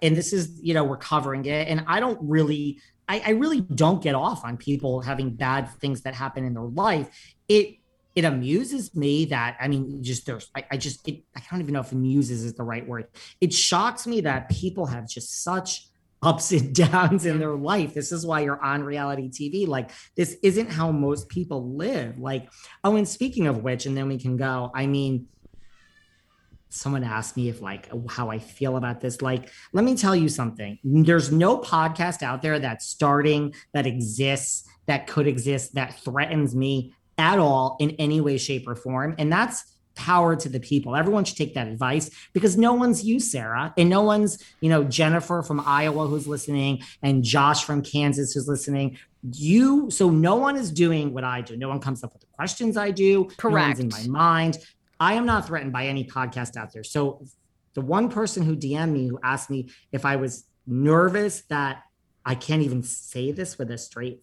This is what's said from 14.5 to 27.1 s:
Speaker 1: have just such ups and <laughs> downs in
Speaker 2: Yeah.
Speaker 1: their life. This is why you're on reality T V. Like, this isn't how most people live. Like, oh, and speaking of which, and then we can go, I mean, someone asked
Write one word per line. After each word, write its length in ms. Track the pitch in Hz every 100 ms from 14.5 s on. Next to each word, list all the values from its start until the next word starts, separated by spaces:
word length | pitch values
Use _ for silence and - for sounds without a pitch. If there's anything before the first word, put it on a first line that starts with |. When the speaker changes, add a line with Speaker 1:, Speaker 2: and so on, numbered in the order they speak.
| - 185 185 151
Speaker 1:
have 200 | 120 110
just 380 | - - -
such 420 | 175 185 185 - - _ _ _
ups 280 | 165 - -
and 240 | 170 135
<laughs> 0 |
downs 520 | 131 170 185 170 185 165
in 80 |
Speaker 2:
Yeah. 60 | 156
Speaker 1:
their 160 | 156 147
life. 360 | 147 202 151
This 200 | 147 143
is 120 | 170
why 160 | 165 156
you're 200 | 147 143
on 180 | 139 143
reality 460 | 143 143 139 139 131
T 220 | 131 147
V. 160 | 185 180
Like, 240 | 135 120 - - -
this 220 | 170 -
isn't 280 | 196 190 226
how 200 | 156 165
most 380 | 151 143 147 -
people 480 | 180 175 139 123 139
live. 420 | 196 226 117 123
Like, 300 | 135 131 123 - - -
oh, 140 | 196 214
and 100 | 202
speaking 400 | - 262 254 156
of 160 | 117
which, 220 | 127 123
and 100 | 139
then 140 | 135 135
we 100 | 131
can 200 | 127 127
go, 320 | 135 127 123
I 120 | 131 139
mean, 420 | 139 135 127 123 _ - - - - _ 587 587 _ _ _ _ - _
someone 340 | - 139 139
asked 320 | 120